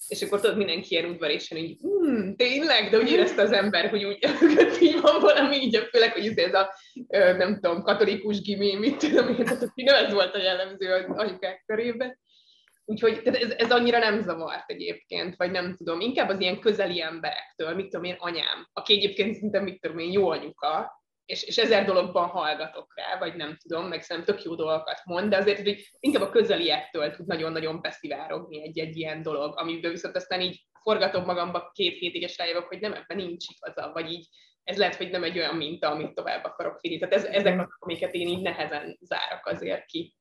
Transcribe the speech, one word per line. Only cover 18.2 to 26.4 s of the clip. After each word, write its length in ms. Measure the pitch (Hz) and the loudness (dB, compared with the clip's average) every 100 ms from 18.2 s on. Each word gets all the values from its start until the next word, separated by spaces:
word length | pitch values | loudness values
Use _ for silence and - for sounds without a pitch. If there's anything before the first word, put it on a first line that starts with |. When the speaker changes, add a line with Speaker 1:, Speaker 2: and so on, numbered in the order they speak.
| 175 165 - - - | -6 -2 -2 -4 -8
Speaker 1:
aki 200 | - - | -4 4
egyébként 400 | 208 196 - 202 | 4 4 0 -2
szerintem, 300 | - 208 196 | -2 -2 0
mit 180 | 190 - | -2 -6
tudom 180 | 160 165 | -8 -6
én, 120 | 170 | -2
jó 180 | 196 180 | 2 2
anyuka, 760 | 151 147 - 147 160 233 - _ _ - | 0 -6 -6 -2 -2 -4 -12 _ _ -10
és, 180 | 180 | -10
és 140 | - - | -4 2
ezer 280 | 220 202 202 | 4 4 4
dologban 420 | 185 175 185 175 | 2 2 2 0
hallgatok 680 | 185 151 151 156 - - - | 0 -2 -4 -8 -12 -16 -12
rá, 240 | - 180 | -8 -6
vagy 160 | 170 170 | -6 -8
nem 220 | 151 160 | -12 -12
tudom, 260 | 165 165 185 | -8 -6 -6
meg 140 | 160 | -8
szerintem 340 | - 170 175 202 | -8 -6 -4 -4
tök 80 | |
jó 120 | 165 165 | -6 -4
dolgokat 460 | 156 156 - - | -2 -2 -4 -10
mond, 260 | 180 175 208 | -6 -4 0
de 80 | 196 | 2
azért, 240 | 202 202 | 2 0
hogy 280 | 202 202 - _ | -2 -6 -10 _
inkább 220 | 269 220 | 0 2
a 80 | 196 | 2
közeliektől 840 | 233 | 4